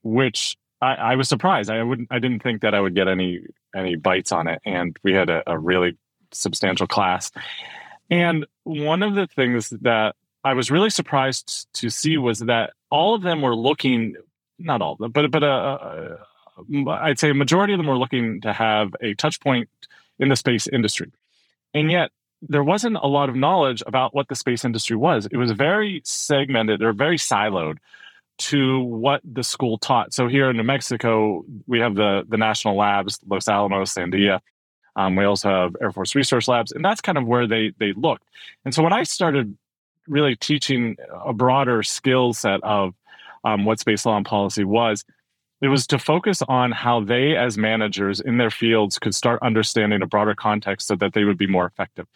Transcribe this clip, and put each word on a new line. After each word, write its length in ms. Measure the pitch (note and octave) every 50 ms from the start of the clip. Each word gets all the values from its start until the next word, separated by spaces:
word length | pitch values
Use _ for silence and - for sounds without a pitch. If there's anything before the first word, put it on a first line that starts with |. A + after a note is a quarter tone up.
which 560 | - A2+ A2 B2 C3+ A#2+ - - - - - - _ _ _ _
I, 140 | - C3 C3+
I 200 | - A2+ A2+ B2+
was 140 | C3 C3+ -
surprised. 400 | C#3+ - - F#3 F#3+ C3 G2 G2+
I 140 | A2 A2+ A2+
wouldn't, 240 | A#2+ C3 A#2 A#2+ -
I 80 | C3 B2
didn't 240 | A#2 B2+ B2 G#2
think 220 | - B2+ A#2 G2+ A2+
that 100 | G#2+ G#2
I 80 | G2+
would 140 | G2 F#2+ F2
get 120 | G2 F#2+ F#2+
any, 340 | F#2+ F#2 F#2 F2+ F2 E2+ - - - _ _ _ -
any 220 | F#2+ F#2 F#2 F2 D#2+
bites 340 | D2+ F#2 F#2 F#2+ F2+ -
on 160 | F2+ E2+ E2 E2
it. 160 | E2 D#2+ -
And 320 | G#2+ F#2+ F2+ F2 E2+ D#2+ - -
we 100 | G2 F#2+
had 160 | F#2+ F#2 E2+
a, 140 | E2+ D#2+ -
a 140 | - E2+ D#2+
really 360 | D#2 F2 F2+ F2+ F2+ F2+ E2+ - _ _ _ _ _ _
substantial 560 | - - - G2 E2+ - - F#2+ F#2 - F#2+ -
class. 440 | - G#2+ G2 F#2 F2+ F#2 - - - - - - - - - - - - - - - - _ -
And 340 | E3+ F3 F3 E3+ E3 D#3 D3 - _ _ _
one 360 | E3 D#3+ D3 D3 D3+ D#3+ F3+
of 140 | G#3 G#3+ G3
the 100 | G3+ F#3+
things 460 | - _ - C3 B2 B2 A#2 G#2+ - A#2 G#2
that 340 | - B2 A#2 A2 A2 G#2+ - - _ _ _ _ -
I 100 | C3+ C3
was 160 | B2+ B2 A2+
really 220 | C#3 E3+ G#3 A3
surprised 760 | - - E3 - - C3+ C3 C3+ B2 - - - - - - - -
to 160 | - - A2+
see 300 | - - - D#3 D#3+ D3+
was 180 | B2+ A#2+ A2 G2+
that 360 | A2+ A#2 A#2+ A#2 G#2+ - - _ _ _
all 240 | D3 D3 E3 G#3 A3+
of 80 | A3 F3+
them 180 | F3+ E3 D3+
were 140 | C#3 B2+ A#2
looking, 600 | A2+ A#2 C3+ D3+ - - C3+ B2+ A#2 A2+ G#2+ - - - _ _ _ _ _ _ -
not 200 | E3+ E3 C3+ A2+
all 140 | F2+ D2+ D2
of 60 | -
them, 120 | G#2+ A#2+
but, 200 | A#2+ D3 D3 C#3
but, 120 | B2+ D#3 D3
uh, 40 | C#3+
uh, 680 | C3+ B2 F2+ C3+ C3+ - - - D#2 D#2+ D#2+ D2 E2 - - - _ _ _ _ _ F#2+ G2 A2 C#3+ C#3+ C#3 B2
I'd 300 | A#2 G2+ D#3 D#3 C3+ -
say 140 | - D3+
a 20 | C#3
majority 400 | C#3 C#3+ C3 D#3+ F#3 G3+ G3+ G3+
of 60 | F#3
them 80 | D#3+ D3+
were 100 | C3+ B2
looking 440 | B2+ B2 - B2+ A#2+ A2+ G#2+ G#2
to 120 | - A2 G2+
have 420 | - A2+ A2 G#2+ G#2+ G#2+ F#2+ E2+ -
a 140 | A#2+ A2 G2
touch 240 | - - D3+ - -
point 300 | - C#3+ C3 A#2+ A2+ - _ _ - - _ - _ _ _ -
in 100 | C3+ C#3
the 60 | C3+
space 320 | - - C3+ A#2+ G#2+ - -
industry. 440 | C#3 B2 G#2+ G#2 - - - - - _ _ _ _ _ _ _ _ _ _ _ -
And 160 | D3+ D3+ D#3
yet 220 | F3 F3+ D#3 - - _ _ _ _ _ -
there 200 | - E3 D3 C#3
wasn't 340 | D3 F#3 G#3 A3+ A#3 A3 -
a 100 | - C#3
lot 220 | C#3 C#3+ C#3+ C3+
of 60 | A#2+
knowledge 460 | C3 C3+ D#3 F#3+ F#3 D3 C3 B2 G#2+ - -
about 260 | A#2 C3 C3 - -
what 140 | C#3 C#3 -
the 80 | C#3
space 280 | - - C3 A#2+ A#2 -
industry 320 | B2 A2+ A2 - - A#2
was. 300 | G#2+ C3 F3 D#3+ A2+ G2+
It 120 | - - A#2
was 140 | B2 A#2+
very 520 | A2 G2 C#3 D#3 F#3+ G#3+ G#3+ G#3 F#3 D3+ -
segmented 760 | - - - - - D3 C#3 C#3 C3+ C3 A#2 A2 A2 G#2+ G#2 A2
or 100 | A2+ G#2+
very 240 | G2+ C#3 D#3+ F3 D#3
siloed 600 | - - B2 G2+ G#2+ G#2+ G2 F2+ D#2+ D#2 D#2 - _ _ - - - - - _ _ _ _ -
to 440 | - - D3 C#3+ C3+ C3 C3 C3
what 400 | B2+ B2 A#2 A2 A2+ C#3 C#3+ C#3+ -
the 200 | D#3+ A#2+ C3 A#2
school 360 | - - - C#3 A#2+ A2 G#2+
taught. 340 | - - C3+ A#2 - - -
So 140 | - B2+ A#2
here 240 | C3 C#3 C3+ C3
in 60 | B2 A2+
New 60 | A2+
Mexico, 800 | A#2+ C#3 C3+ - - B2+ A2 - A#2 A2+ A2 G#2+ G#2+ G2 E2 - - - A2 -
we 140 | - B2 A#2
have 160 | A#2 A#2 G2+
the, 280 | G2 G#2+ G#2 G2 G2 - -
the 100 | A2+ G#2+
national 380 | A2 A2 G#2+ - - A2 G2
labs, 440 | G2 G#2 G2+ G2+ G2+ F#2+ G2+ - - - F#2+
Los 200 | G2+ F#2 - -
Alamos, 440 | G2+ G2+ G#2 G2 G2+ G2 F#2+ F2+
Sandia. 500 | - G2 F2 F2+ F2+ G2 G2+ G2+ F#2+ F#2 - _ _ _ _ _ _ _ _ _ _ -
Um, 200 | F#2+ F#2+ F#2 G2
we 80 | G2+
also 240 | G2+ G2+ F#2+ - G2+
have 260 | G2 F#2 F2+ F2+ F2 -
Air 100 | - G2+
Force 240 | F#2 G2 F#2 - -
Research 320 | C#3 C3 - C3+ A#2+ A2 -
Labs, 240 | B2 A#2+ - -
and 140 | - - D#3+
that's 160 | F#3+ G3+ -
kind 160 | - - F3 D3
of 100 | B2 A2+
where 180 | A#2+ B2 A#2+
they, 280 | G#2+ A2+ A2 A2 G#2+ - -
they 120 | A2 G#2
looked. 320 | G2 G2+ C#3 D#3+ A#2 - - _ _ - - - - _ -
And 100 | C3+ B2+
so 80 | D#3+
when 120 | D#3 E3+ G3
I 100 | A#3 -
started 540 | - - - F#3+ E3 C#3 C#3 A#2+ G#2 G2+ - _ _ _ _ _ _ _ _ _ -
really 300 | C#3+ D3 D3+ C#3 B2 -
teaching 580 | - - D3+ C#3+ - - C3+ B2 A#2+ A2+ G#2 - B1+ - D#2 F2 -
a 80 | C#3 A#2+
broader 500 | G#2 B2+ B2+ B2+ C3+ C#3 B2 B2 A2 G#2
skill 480 | - - - - C3 B2+ C3 B2+ A#2+
set 320 | A2 - - G#2 G2 G2 -
of, 300 | G#2+ G#2 G2+ G2 F#2 F2+ _ _ _ - - - - - - -
um, 220 | A2 G#2+ G2+ G2+
what 160 | G#2+ A2 G#2+
space 240 | - A#2+ G#2+ G2+ -
law 100 | A#2+ A2
and 100 | G#2 G2+
policy 380 | - A2+ G2+ G2+ G2 - G#2+ G2+
was, 400 | F#2+ G#2 A#2 A#2 A2+ G#2 G#2 - _ _ _ _ _ _ _ _ _ _ _
it 80 | C#3 C3+
was 180 | C#3 C#3 - -
to 120 | D3 C3
focus 420 | - - D3+ F3+ - G#3+ F#3 - C#3+ -
on 240 | C3 B2+ B2 B2
how 300 | A#2 - - A#2+ A#2+ A#2
they 340 | G#2 G2 A#2+ B2 C3+ D3 D#3
as 220 | - A#2+ B2 G#2 G#2
managers 640 | G#2+ G#2+ A2+ A2+ G#2+ G#2 G2 G2 G2+ G2 G2+ -
in 160 | - - A#2 B2
their 120 | A#2+ A2+
fields 480 | - - A#2+ A2+ A2+ A2 G#2 G2 - -
could 160 | - A2 G2
start 280 | - - A#2+ A#2 -
understanding 600 | - B2 A2 A2+ A2 - - A#2 G#2+ G#2 G#2 G2
a 60 | F#2 F2
broader 260 | - G#2 G#2+ G#2+ G2+
context 540 | - - A2 G#2 G#2 - G2 G2 - - -
so 80 | G#2
that 160 | E2+ G#2 F#2+
they 140 | - A2 G#2
would 120 | G#2 G2+ F2
be 100 | G2+ F#2+
more 180 | G2 F#2 F2+
effective. 420 | F2+ - - F#2+ - _ - F2 - _